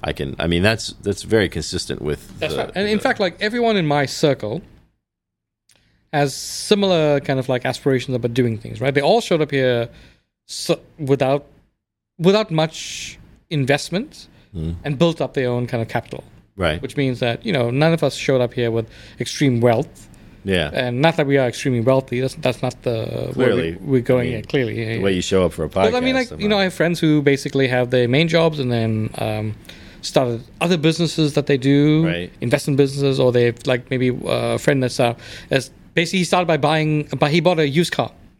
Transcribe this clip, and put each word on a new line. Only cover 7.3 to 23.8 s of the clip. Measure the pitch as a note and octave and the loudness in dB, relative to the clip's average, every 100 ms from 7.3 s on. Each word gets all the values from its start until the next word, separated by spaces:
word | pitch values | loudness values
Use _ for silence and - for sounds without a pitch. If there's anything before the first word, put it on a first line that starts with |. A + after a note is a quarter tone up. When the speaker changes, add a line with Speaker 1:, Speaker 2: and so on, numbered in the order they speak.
| C3+ | -2
Speaker 2:
of, | B2+ | 0
like, | B2+ | -2
aspirations | B2+ B2+ - C3 A#2+ | -2 -2 0 0 0
about | B2 A#2+ | -4 -2
doing | A#2 B2 A2 | 0 0 0
things, | A2+ A2 | -8 -4
right? | B2+ | 0
They | C#3 | 2
all | C#3+ A3 | 4 2
showed | A3 E3+ | 2 0
up | D3+ | 0
here | C#3 C3 A#2+ A#2 - - _ _ _ _ | 0 2 0 -2 -8 -20 _ _ _ _
so, | - - E3+ - _ | -12 -4 -4 -4 _
without, | C#3+ C3+ C3 C#3+ C#3+ _ _ _ _ _ _ _ | -2 2 2 0 -2 _ _ _ _ _ _ _
without | F3 G3+ A3 | 2 2 2
much | D#3+ D#3 - - - - - - - _ | 0 -2 -2 -12 -12 -12 -16 -20 -20 _
investment | D#3 B2+ C#3+ - F3 C#4+ - - _ _ F2 | -2 0 0 0 -6 -6 -14 -20 _ _ -8
Speaker 1:
Mm. | D#2+ E2+ | -6 -6
Speaker 2:
and | C#3 C#3 | -6 2
built | E3 D#3+ | 2 2
up | C3+ | -4
their | - B2 | -2 -2
own | B2 A#2+ | -2 -2
kind | A#2+ | -4
of | A2 | -2
capital. | A#2+ - - - - _ - | -4 -6 -14 -16 -20 _ -2
Speaker 1:
Right. | F2 D#2 | 0 0
Speaker 2:
Which | C3+ - | -4 -2
means | C3+ A#2+ | -2 0
that, | B2 A#2 | -2 -4
you | A3+ | -2
know, | E3 A#2+ | -2 0
none | B2 D#3 | 2 2
of | E3 | 2
us | C#3+ - | -2 -2
showed | - C3+ | 0 2
up | A#2+ | 0
here | - A#2 | 0 -2
with | A2+ A2+ - - - | -2 -4 -10 -20 -10
extreme | B2+ - C#3+ A#2+ | -8 0 2 4
wealth. | A#2+ A2+ - - - - - - | 4 4 0 -10 -20 -20 -20 -14
Speaker 1:
Yeah. | G2 F#2 D2+ | 0 0 0
Speaker 2:
And | D2 B2 A#2+ | -2 -2 2
not | D#3 E3 | 2 2
that | C#3+ | 2
we | C#3 | 2
are | B2+ | 2
extremely | - D3 B2 | -2 -2 0
wealthy. | A#2 C3 C3+ B2 | 2 2 0 -4
That's, | C3 - | -4 -2
that's | C#3+ A#2+ | -4 -2
not | B2+ - | -4 -4
the | - A2+ A2 - - | -4 -4 -4 -6 -6
Speaker 1:
Clearly. | C3 B2 F#2+ E2 | 0 2 2 -2
Speaker 2:
where | E2+ | -6